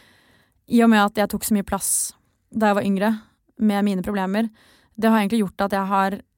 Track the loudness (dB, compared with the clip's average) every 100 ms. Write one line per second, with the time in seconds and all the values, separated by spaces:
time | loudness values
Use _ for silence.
0 | _ _ _ _ _ _ _ 4 6 6
1 | 4 0 -2 -4 -2 -2 -2 -6 -4 -4
2 | -6 -12 _ _ _ -2 0 2 0 0
3 | 0 -2 -8 _ _ -4 0 0 0 -2
4 | -4 -4 -4 -2 -4 -8 _ _ _ -2
5 | 2 2 2 0 -2 -4 -4 -2 -2 0
6 | 0 -4 -12